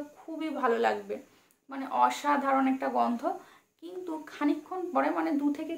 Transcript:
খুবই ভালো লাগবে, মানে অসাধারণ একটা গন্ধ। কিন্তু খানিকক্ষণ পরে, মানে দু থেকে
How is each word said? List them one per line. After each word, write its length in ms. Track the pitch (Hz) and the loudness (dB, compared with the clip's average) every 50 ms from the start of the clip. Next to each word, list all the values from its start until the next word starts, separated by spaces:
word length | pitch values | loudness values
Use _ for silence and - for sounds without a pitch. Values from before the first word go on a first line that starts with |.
| 294 - - - | -6 -6 -12 -18
খুবই 300 | - - 320 311 320 311 269 254 | -12 -10 -8 -6 -4 -4 -2 0
ভালো 160 | 254 240 233 226 233 | 2 2 2 4 4
লাগবে, 300 | 220 208 208 202 196 208 - - - _ _ _ _ _ _ _ - | 2 2 0 -4 -6 -8 -8 -8 -16 _ _ _ _ _ _ _ -12
মানে 160 | 269 269 269 262 254 247 247 | -10 -8 -6 -2 4 4 4
অসাধারণ 600 | 254 254 - - 294 285 269 262 269 269 269 269 262 262 | 4 4 0 0 2 2 2 2 2 4 4 4 4 2
একটা 140 | 262 277 269 233 247 | 0 -2 0 2 2
গন্ধ। 240 | 233 233 240 233 254 339 359 370 - - - - _ _ _ _ | 2 2 2 0 -2 -4 -4 -4 -8 -16 -20 -20 _ _ _ _
কিন্তু 300 | 320 349 359 370 370 349 311 302 302 - | -16 -14 -12 -10 -8 -8 -8 -8 -10 -12
খানিকক্ষণ 500 | - - 294 294 - - - - 370 370 349 - - | -6 -2 0 2 2 0 -2 -8 -6 -6 -6 0 0
পরে, 160 | 269 269 302 339 330 | 0 2 2 0 0
মানে 140 | 320 330 302 277 | 0 0 0 2
দু 60 | 285 294 285 311 | 2 0 0 0
থেকে 160 | 320 320 330 | -4 -6 -6